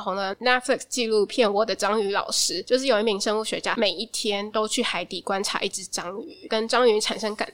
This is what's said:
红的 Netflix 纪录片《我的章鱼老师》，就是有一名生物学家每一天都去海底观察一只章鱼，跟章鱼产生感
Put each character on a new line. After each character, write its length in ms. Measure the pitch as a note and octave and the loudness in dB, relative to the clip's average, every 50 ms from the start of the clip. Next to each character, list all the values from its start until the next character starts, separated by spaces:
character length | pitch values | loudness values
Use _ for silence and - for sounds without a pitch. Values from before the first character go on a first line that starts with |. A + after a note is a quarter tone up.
红 160 | G#3 G3+ F#3 | -2 -4 -4
的 180 | G3 G3 F#3+ G3+ | -2 -2 -4 -4
Netflix 440 | - A#3 B3 B3 B3+ - - B3 - - - | -2 0 2 2 2 2 0 -2 -2 -2 -4
纪 180 | - B3+ A#3 | -4 -2 0
录 200 | A3 A3 G#3+ G3 | 2 2 2 2
片 200 | - - - A#3 G3+ G3+ | 2 4 4 4 4 4
《我 140 | G3+ A3+ | 2 2
的 100 | A3 F#3+ | 0 0
章 240 | - G#3 G3 G#3 A3+ | 0 0 0 2 2
鱼 120 | G3+ G3 G3+ | 0 0 0
老 180 | F#3+ - - | -2 -2 -2
师》， 320 | - - - - F#3 F3+ A#3 | 0 0 0 0 -2 -4 -2
就 140 | - B3 C4 | 0 0 2
是 80 | C4 | 4
有 120 | C4+ A3+ G#3 | 4 2 4
一 40 | A3 | 4
名 180 | A#3 G3+ G3 | 2 0 0
生 180 | - A3+ G#3 G#3+ | 0 0 0 0
物 60 | A3 | -2
学 160 | - - E3+ | -2 -4 -4
家 140 | - F#3+ E3+ | -2 -2 0
每 140 | B3 A3 G3 | 2 2 0
一 160 | E3+ E3 A3+ | 0 -2 -4
天 440 | - - - - G#3+ G3+ G3+ G3+ G#3+ | -6 -6 -4 -2 -2 -2 -2 -2 -2
都 160 | G#3 A3 G#3+ | -2 -2 -2
去 160 | G#3+ - B3+ A3 | 0 0 -2 -2
海 220 | - - F3 F3+ | -2 -2 -4 -6
底 160 | - G3 F3 | -6 -8 -8
观 240 | - - G3 G3 G3+ | -4 -2 -2 -2 -2
察 160 | - - - | -2 -2 -2
一 80 | - G3 | -4 -4
只 160 | - F#3+ F#3 | -4 -6 -8
章 340 | - - F#3 E3 F3 F#3+ G#3+ D4 | -8 -8 -8 -6 -6 -8 -10 -10
鱼， 240 | E4+ - - - - | -12 -14 -16 -8 -2
跟 180 | A3 A3 A3+ | -2 -2 0
章 240 | A3+ B3 A#3 B3+ A#3+ | 2 4 6 6 6
鱼 80 | G#3 G#3+ | 6 4
产 220 | - - A3+ G3 | 2 0 -2 -2
生 160 | A3 G#3 G#3+ | -4 -4 -4
感 100 | - - - | -4 -6 -6